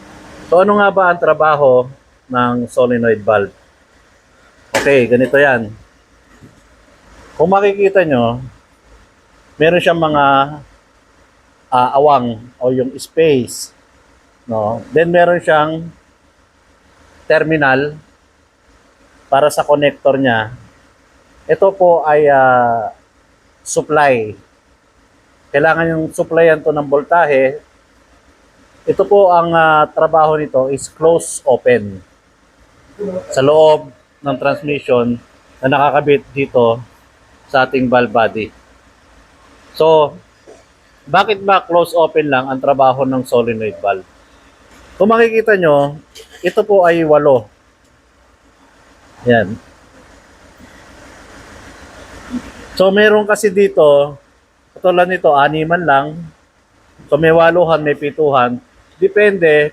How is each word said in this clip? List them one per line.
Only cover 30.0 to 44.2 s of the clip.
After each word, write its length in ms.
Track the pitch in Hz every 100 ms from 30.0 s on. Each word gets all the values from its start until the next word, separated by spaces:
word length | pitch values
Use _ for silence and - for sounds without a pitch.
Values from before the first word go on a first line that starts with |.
| 156 160 156
nito 320 | 156 147 135 131
is 240 | 135 -
close 560 | - 160 170 - - -
open 560 | 120 127 120 104 95 87 _ _ _ _ _ _ _ _ - 202 185 -
sa 80 | -
loob 480 | 135 156 156 156 139 - _ _
ng 160 | 143
transmission 800 | 131 139 135 147 143 - 123 120 117 - _ _ _
na 80 | 131
nakakabit 560 | 135 143 135 147 143 -
dito 480 | 139 139 127 117 117 120 _ _ _ _ _ _
sa 240 | 143 156
ating 160 | 135 127
valve 240 | 123 120
body. 400 | 117 107 110 104 - _ _ _ _ _ _ _ _ _ _ _ -
So, 400 | 156 156 147 175 - _ - - _ _ _ _ -
bakit 320 | 175 202 202 196
ba 160 | 185
close 320 | - 170 165
open 400 | 175 156 156 151
lang 160 | 131 131
ang 80 | 131
trabaho 480 | 139 135 131 127 131
ng 160 | 131
solenoid 560 | 127 123 117 110 110 98
valve? 240 | 101 98 90 _